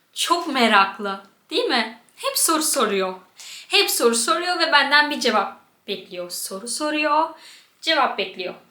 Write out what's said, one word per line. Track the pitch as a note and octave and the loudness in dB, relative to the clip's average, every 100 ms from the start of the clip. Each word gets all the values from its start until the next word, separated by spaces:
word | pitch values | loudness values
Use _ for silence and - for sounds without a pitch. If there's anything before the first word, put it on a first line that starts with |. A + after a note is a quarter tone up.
| _ | _
Çok | - - F4 E4 | -6 0 0 0
meraklı, | C4 A3+ G#3 G3 - G3+ F#3+ - _ _ | 0 4 4 4 0 -8 -8 -12 _ _
değil | D#4+ A#4 | -4 0
mi? | B3+ A3 A#3 _ - | 0 -2 -8 _ -8
Hep | C5+ C5+ | -6 0
soru | - D#4 | 2 2
soruyor. | D#4 C#4 G#3 G3 F#3 F#3 - - - - - | 0 0 0 0 -2 -6 -16 -20 -18 -18 -2
Hep | G4 G4 | 0 2
soru | - A#3+ A#3 | 2 2 2
soruyor | - E4 F4+ F4 | 2 0 0 0
ve | D#4+ | 2
benden | C#4+ C4+ D4 D4 | 4 4 4 4
bir | C#4 | 0
cevap | A#3+ G#3+ E3+ - _ _ - | 0 2 0 -8 _ _ -10
bekliyor. | F#3+ - F3+ F3 | -10 -8 -10 -10
Soru | - - F#3+ A#3 | -10 -10 -10 -8
soruyor, | - D4+ D4+ D4+ D4+ D#4+ - - - _ _ | -6 -2 -2 2 2 2 -4 -20 -20 _ _
cevap | - D#4 B3 - | 0 2 2 0
bekliyor. | F#3+ F#3 F#3 - - | -6 -8 -10 -12 -18